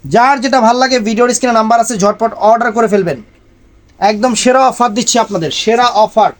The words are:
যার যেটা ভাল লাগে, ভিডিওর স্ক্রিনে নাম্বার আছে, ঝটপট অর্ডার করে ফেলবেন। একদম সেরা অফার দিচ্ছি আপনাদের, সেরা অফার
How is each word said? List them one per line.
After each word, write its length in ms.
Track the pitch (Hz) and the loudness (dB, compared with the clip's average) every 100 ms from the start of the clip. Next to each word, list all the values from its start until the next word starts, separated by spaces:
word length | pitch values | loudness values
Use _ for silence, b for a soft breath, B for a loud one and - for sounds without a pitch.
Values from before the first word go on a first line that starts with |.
| 135 | 0
যার 340 | 185 247 277 | 2 2 0
যেটা 200 | 247 262 | 0 2
ভাল 160 | 220 247 | 2 2
লাগে, 220 | 254 254 | 0 0
ভিডিওর 340 | 214 226 240 | -2 0 0
স্ক্রিনে 220 | 240 247 | 0 0
নাম্বার 260 | 226 220 233 | 0 2 0
আছে, 160 | 226 220 | 0 0
ঝটপট 380 | 202 208 226 | -2 0 -4
অর্ডার 380 | - 208 233 233 | 0 2 2 0
করে 160 | 220 226 | -2 0
ফেলবেন। 340 | 202 170 127 - _ _ _ _ _ _ _ | 0 -2 -6 -12 _ _ _ _ _ _ _
একদম 360 | 196 214 254 | -2 0 -2
সেরা 340 | 220 254 254 262 | 0 2 2 2
অফার 260 | - 240 | 0 -2
দিচ্ছি 240 | 208 - 240 | -2 -2 -2
আপনাদের, 320 | 208 196 156 | -2 -4 -6
সেরা 360 | - - 233 240 | -4 -2 0 0
অফার 440 | 208 214 226 202 - | 0 0 2 0 -2